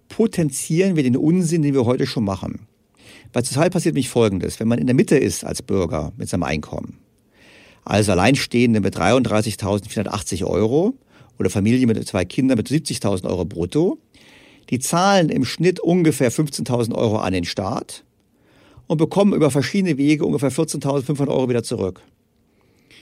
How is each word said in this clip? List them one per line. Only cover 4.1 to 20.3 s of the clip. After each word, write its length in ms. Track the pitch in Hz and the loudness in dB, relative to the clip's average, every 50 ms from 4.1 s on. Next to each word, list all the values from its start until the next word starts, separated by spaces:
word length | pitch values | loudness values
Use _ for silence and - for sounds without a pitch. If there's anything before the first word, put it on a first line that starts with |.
| - 123 113 107 95 90 - 82 - - | 2 2 2 2 2 0 -4 -4 -4 -2
Wenn 80 | 113 | -2
man 140 | 113 120 123 | 0 0 0
in 80 | - 127 | 0 2
der 80 | 123 | 2
Mitte 200 | 135 226 - 175 | 4 4 4 4
ist 280 | 135 120 - - - - | 4 2 2 -2 -4 -8
als 180 | - 85 - | -8 -8 -8
Bürger 500 | - - 101 98 87 80 78 76 76 73 - | -6 -2 -2 0 0 -2 -2 -4 -6 -6 -8
mit 120 | 113 110 - | -10 -8 -4
seinem 140 | - 90 | -2 -2
Einkommen, 560 | 85 65 78 76 73 - - - - - - - _ _ _ _ _ _ _ _ _ - - - - - - _ - | -2 -2 -2 -4 -6 -8 -10 -12 -12 -12 -14 -20 _ _ _ _ _ _ _ _ _ -20 -20 -20 -20 -20 -20 _ -4
also 260 | - - 104 107 101 | 0 2 2 2 4
Alleinstehende 720 | 92 87 95 120 143 139 - - - 120 123 117 113 107 | 4 4 4 4 2 2 0 0 2 2 4 4 4 2
mit 160 | 95 95 92 | 0 -2 -2
dreiunddreißigtausendvierhundertachtzig 1500 | - 85 95 120 131 123 107 104 107 107 113 101 - 104 92 101 104 98 - - 113 98 - - 110 - - - 107 98 | 0 2 2 2 2 2 2 0 0 0 -2 -4 -4 -2 -2 -2 -2 -4 -6 -6 -6 -4 -4 -6 -8 -6 -6 -6 -4 -4
Euro 500 | 87 85 90 107 110 127 156 185 226 269 - _ _ _ - - _ _ - | -2 0 0 0 2 2 0 0 0 -2 -6 _ _ _ -20 -20 _ _ -4
oder 100 | - 95 | -2 -2
Familie 380 | - 104 95 110 120 127 127 | 0 2 2 2 4 4 4
mit 180 | 117 110 - - - | 2 0 0 -4 -4
zwei 160 | - 95 90 | -4 -4 -4
Kindern 320 | 92 - - 131 131 131 | -4 -2 -2 0 2 2
mit 100 | 110 107 | 0 0
siebzigtausend 640 | - 131 160 - - - - - 104 101 92 - - | -2 -2 -4 -4 -4 -6 -4 -2 -2 -2 -2 -2 -4
Euro 140 | 92 90 90 | -4 -4 -4
brutto, 540 | 82 98 85 85 92 - 147 170 202 311 - _ _ _ _ _ - - - - - - - _ - | -4 -4 -6 -4 -2 0 0 0 0 -2 -4 _ _ _ _ _ -20 -20 -20 -20 -20 -20 -16 _ -6
die 100 | 127 123 | -6 -4
zahlen 480 | - - - 170 185 202 202 190 170 147 | -2 -2 0 2 4 4 4 4 4 2
im 160 | - - 127 | 0 -2 -2
Schnitt 340 | - - - 156 180 180 285 | -4 -2 0 0 0 0 0
ungefähr 540 | 453 320 175 185 165 156 147 - 139 117 | 0 2 2 4 4 2 2 2 0 0
fünfzehntausend 640 | - - 156 147 - - 113 117 123 123 117 113 - | 0 0 -2 -2 -4 -6 -4 -2 0 0 0 -2 0
Euro 220 | - 120 113 107 104 | 0 0 0 0 0
an 140 | 90 92 | 0 -2
den 120 | 95 90 82 | -2 -2 -4
Staat 600 | - - - 95 95 127 - - - - - _ _ _ _ _ _ _ _ _ _ _ _ _ _ - - - - | -4 -6 -6 -4 -4 -4 -6 -8 -10 -16 -20 _ _ _ _ _ _ _ _ _ _ _ _ _ _ -20 -12 -6 -2
und 100 | 170 151 | 0 0
bekommen 340 | 165 156 - 185 202 202 | 0 2 2 4 4 4
über 200 | 175 151 151 139 | 4 4 2 2
verschiedene 440 | 131 143 131 - - 202 190 180 147 | 2 2 0 0 0 0 2 2 2
Wege 300 | 127 139 147 156 147 165 | 2 2 2 2 2 0
ungefähr 240 | - | 0